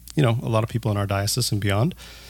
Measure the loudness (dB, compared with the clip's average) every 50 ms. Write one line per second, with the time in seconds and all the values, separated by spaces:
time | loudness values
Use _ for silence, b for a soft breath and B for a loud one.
0 | -20 -4 0 2 4 4 2 2 0 0 0 0 0 0 -2 -2 -2 0 0 0
1 | 0 0 0 0 0 0 0 -2 0 0 0 0 0 2 2 2 2 0 0 B
2 | B B B B B